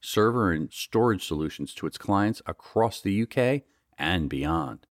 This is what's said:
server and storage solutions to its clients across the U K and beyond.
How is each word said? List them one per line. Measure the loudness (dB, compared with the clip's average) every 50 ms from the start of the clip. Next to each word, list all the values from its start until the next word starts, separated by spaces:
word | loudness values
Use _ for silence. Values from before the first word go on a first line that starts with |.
server | -10 -4 0 2 2 4 4 2 2 2 2
and | 0 -2 -4 -6
storage | -10 -12 -2 2 2 4 4 2 0 -2
solutions | -4 -4 -2 -2 -4 -4 -6 -10 -10 -10
to | -8 -8 -8
its | -8 -8
clients | -4 0 2 2 2 2 0 -4 -6
across | -10 -12 _ -12 -4 2 2 2 2 0 -2
the | -2 0 0
U | 0 0
K | 0 0 0 2 2 2 0 -2 _ _ _ _ _ _ -4
and | -2 0 2 2 0 0
beyond. | -2 -2 -2 0 0 0 -2 -4 -8 -14 _ _ _